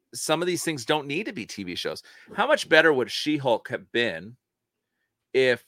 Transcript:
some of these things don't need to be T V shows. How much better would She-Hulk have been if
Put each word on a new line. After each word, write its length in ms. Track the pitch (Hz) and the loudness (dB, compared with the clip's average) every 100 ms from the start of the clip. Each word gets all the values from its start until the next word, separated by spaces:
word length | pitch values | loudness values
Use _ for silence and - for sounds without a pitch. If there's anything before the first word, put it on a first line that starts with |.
| _ | _
some 300 | - - 156 | -8 -2 0
of 40 | 180 | 0
these 180 | 170 | -2
things 200 | - 147 | -4 -4
don't 220 | 113 156 143 | -2 -2 -2
need 200 | 147 220 | -8 -8
to 60 | |
be 140 | 180 95 | -10 -12
T 160 | - | -10
V 140 | 90 85 | -10 -6
shows. 260 | 78 78 - - - | -6 -8 -12 -20 -10
How 120 | - 247 | -4 0
much 200 | 302 - | 0 4
better 240 | 156 160 | 6 8
would 160 | 135 110 | 4 0
She-Hulk 600 | - 151 151 131 107 - | -4 -2 0 2 0 -2
have 240 | 123 95 | -10 -4
been 440 | 113 117 82 98 127 _ _ _ _ _ _ _ _ _ | -2 -2 -2 -10 -20 _ _ _ _ _ _ _ _ _
if 320 | 127 131 120 | 2 2 2